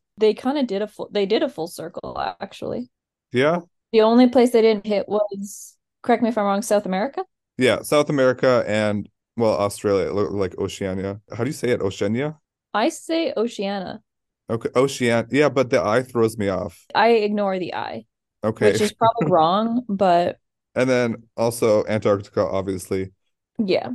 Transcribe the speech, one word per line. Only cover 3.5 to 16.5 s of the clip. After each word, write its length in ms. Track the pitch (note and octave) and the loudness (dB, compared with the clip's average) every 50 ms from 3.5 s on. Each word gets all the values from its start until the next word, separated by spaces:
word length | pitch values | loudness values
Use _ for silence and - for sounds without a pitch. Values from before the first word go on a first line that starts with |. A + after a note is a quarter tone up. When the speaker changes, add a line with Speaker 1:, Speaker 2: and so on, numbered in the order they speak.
| E3+ F3 - _ _ _ _ _ A3+ | 0 -2 -4 _ _ _ _ _ 2
Speaker 1:
The 80 | A3 | 4
only 260 | G#3+ A3 A#3 B3 B3+ | 4 6 6 6 6
place 240 | B3 B3 C4 A#3+ B3 | 6 6 4 4 4
they 100 | B3 A3+ | 4 4
didn't 240 | A3 A3+ A3 G3+ - | 4 4 2 2 -2
hit 220 | A3 G3+ G3 - | -2 -2 -2 -2
was, 680 | - G3+ G#3+ G#3 - G3 G3 G3+ G3+ - - - - - _ _ _ _ _ | -2 -2 -2 -2 -4 -6 -10 -12 -12 -14 -18 -20 -20 -20 _ _ _ _ _
correct 220 | - - A#3 A3+ B3 | -2 0 0 2 2
me 60 | A3 | 0
if 80 | A#3+ | 0
I'm 80 | A3 G3+ | 0 0
wrong, 160 | G3+ G3 G3+ | 0 0 -2
South 240 | - - G#3 G3+ - | 0 0 0 0 0
America? 380 | F#3 F#3 F#3 G#3+ C#4 - F#4 F#4 - _ _ _ _ _ | 0 -2 -2 -4 -4 -6 -8 -10 -10 _ _ _ _ _
Speaker 2:
Yeah, 240 | - B2+ A#2 G2+ - | 0 2 2 2 2
South 280 | - - D3+ D3 D3 - | 0 2 2 2 2 2
America 540 | D3+ C3+ C3 B2+ B2 B2+ - C3 B2 A#2 - | 2 2 4 2 2 4 4 4 4 4 2
and, 400 | - G#2+ G#2+ G#2+ G#2 G#2 G#2 - - _ _ _ _ _ | 0 0 0 0 0 -2 -2 -6 -10 _ _ _ _ _
well, 160 | A2+ A#2 A2 F2+ | 0 0 2 2
Australia, 580 | - G2+ G2+ - - - G#2 G2 F#2+ E2+ D#2 | 2 0 -2 -2 -2 0 2 2 2 2 0
lo-, 180 | E2+ G2+ G#2 - | 0 -2 -2 -2
like, 280 | F#2+ G2+ F#2+ F2+ - | -2 -2 -4 -4 -4
Oceania. 640 | - G2 F#2 - - G2+ F#2+ F#2+ F#2+ F#2+ G2 G2+ G#2 - _ - | -6 -6 -6 -6 -6 -6 -6 -4 -6 -6 -6 -8 -10 -14 _ -8
How 80 | A2+ A#2 | -6 -4
do 60 | C#3 | -4
you 40 | E3 | -4
say 160 | - - B2 | -4 -2 -2
it? 120 | A#2+ - | 0 0
Oceania? 560 | - G2 - - G#2 G2+ A2 B2 C#3+ D3+ D#3 - _ _ _ _ _ _ - | -2 -4 -2 -2 -2 -2 -2 -2 -4 -4 -8 -10 _ _ _ _ _ _ -2
Speaker 1:
I 160 | G#3 A#3 E4 | -2 -2 -2
say 440 | - - - - E4 E4 E4 - - | -2 -6 -6 -4 -4 -2 -2 -2 -2
Oceania. 640 | G#3 A3 A#3 - - G3 G3 G3+ G3 F3+ - - A3 - _ _ _ _ _ _ _ _ - | -4 -4 -4 -4 -6 -6 -6 -6 -6 -8 -10 -12 -14 -18 _ _ _ _ _ _ _ _ -8
Speaker 2:
Okay, 200 | A2+ A2+ - - - | -6 -6 -6 -2 0
Ocean-, 520 | B2 C3+ C#3 C#3 - B2 A#2 A#2 A#2 A2+ A#2 | 2 2 2 0 -2 0 0 2 0 0 0
yeah, 180 | B2+ C#3+ D3 C#3 | 0 0 0 2
but 200 | B2 C3+ B2+ A#2+ | 2 0 0 2
the 120 | C3 A2+ | 2 0
I 220 | D#2+ G#2 A2 B2+ B2+ | 2 2 0 0 0
throws 340 | - - A#2+ A2+ G#2+ G2+ | -2 0 0 0 0 0
me 120 | G#2+ G2+ | -2 -4
off. 360 | G2 | -2